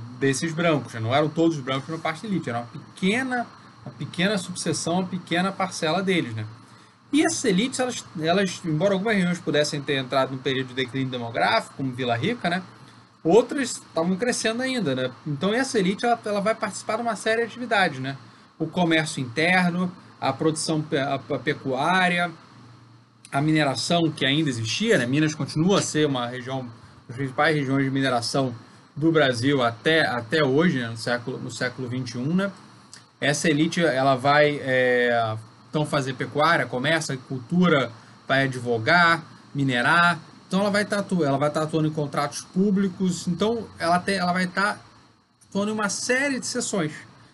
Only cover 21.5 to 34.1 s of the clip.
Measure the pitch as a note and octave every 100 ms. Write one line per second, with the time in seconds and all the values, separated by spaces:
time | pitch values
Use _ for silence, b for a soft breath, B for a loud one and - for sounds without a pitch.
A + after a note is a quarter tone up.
21.5 | C#3 C3+ B2+ D#3+ F#3 F3+ F3 F3 E3 -
22.5 | - - - - - _ _ - C#3 D#3
23.5 | D#3 C#3+ B2+ - E3+ D#3+ - C3+ D3 D3+
24.5 | A2+ A2+ - A3+ F3 A#2+ C#3+ D#3 D3+ C3+
25.5 | D#3 F3+ F3 - D#3 D3+ B2+ A#2+ B2+ B2
26.5 | C3+ A#2+ - B B - B2 C3+ C3 D#3
27.5 | D3+ C3 C3+ C3+ C3+ C3+ B2 - C#3+ C3
28.5 | A#2 B B B C#3+ E3 D#3 C3+ A2+ C#3
29.5 | C#3 A#2 A2+ D#3+ D#3+ C#3 A#2+ A2+ D#3+ C#3
30.5 | C#3 F3+ C3 A#2 A2+ B2+ A#2+ B2+ B2+ B2+
31.5 | A2+ B2+ C3 B2 B2+ B2+ B2 C#3 F3+ G3
32.5 | - B B B B B - C3+ D3 E3
33.5 | D3 E3 F3+ D#3+ C3 C3+